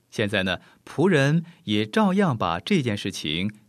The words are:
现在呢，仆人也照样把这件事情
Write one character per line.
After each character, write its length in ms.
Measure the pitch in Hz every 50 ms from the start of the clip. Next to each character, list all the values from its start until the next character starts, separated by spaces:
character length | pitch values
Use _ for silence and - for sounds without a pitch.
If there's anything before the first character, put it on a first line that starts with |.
| _ _
现 160 | - - 107
在 180 | 98 107 98 95
呢， 160 | 95 87 - - - - _ _
仆 200 | - - - 156
人 380 | 202 175 139 135 143 156 170 165 - - - _
也 200 | 104 104 104 107
照 300 | 107 - 220 214 190 185
样 200 | 208 202 165 107
把 240 | 104 104 87 82 92
这 220 | - - 208 165
件 160 | 127 117 104
事 140 | - - 101
情 420 | 90 - - 76 76 85 95 104 - - _